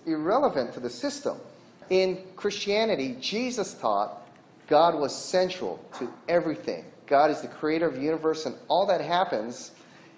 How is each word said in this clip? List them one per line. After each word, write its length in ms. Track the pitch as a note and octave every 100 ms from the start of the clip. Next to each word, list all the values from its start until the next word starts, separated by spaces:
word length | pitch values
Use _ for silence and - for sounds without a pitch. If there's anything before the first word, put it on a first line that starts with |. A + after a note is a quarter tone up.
| E3
irrelevant 680 | D#3 D#3+ A#3+ C4+ C#3+ A#2
to 60 | -
the 120 | A#2+
system." 500 | - C#3+ - A2+ - - - - - -
In 320 | F#3 F#3 F3+ - -
Christianity, 800 | G3+ - G3+ G#3 A3+ D#3+ C3+ A#2+
Jesus 560 | - G#3 B3+ B3 F#3+
taught 460 | - A#2+ G2+ G#2 - - - - - -
God 260 | D3+ E3+
was 180 | D#3 C3+
central 680 | - - F#3 F#3 - G2+ E2 - -
to 100 | B2 - -
everything. 560 | E3+ E3 D3 - E2+ - - -
God 240 | C#3+ D3+
is 100 | C#3+
the 80 | A#2+
creator 380 | - D#3 D#3+ E3
of 80 |
the 80 | C3
universe, 440 | D3 D#3+ D#3 D#3 C3
and 80 | - -
all 180 | D#3+ G3+
that 140 | E3+
happens 720 | D3+ F3 F#3 A#2 A2+ B2 - - - - -